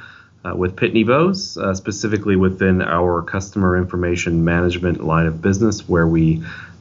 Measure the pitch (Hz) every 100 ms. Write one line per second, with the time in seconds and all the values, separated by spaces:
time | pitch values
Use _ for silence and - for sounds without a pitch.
0 | - - - _ 90 90 90 92 120 113
1 | 110 139 180 190 - - 98 95 - 101
2 | 107 104 107 95 92 95 95 92 - 85
3 | 90 85 85 98 95 104 92 90 90 90
4 | 87 87 87 82 82 85 90 87 90 -
5 | 78 80 82 80 95 98 110 101 - 87
6 | 82 82 80 80 - - - -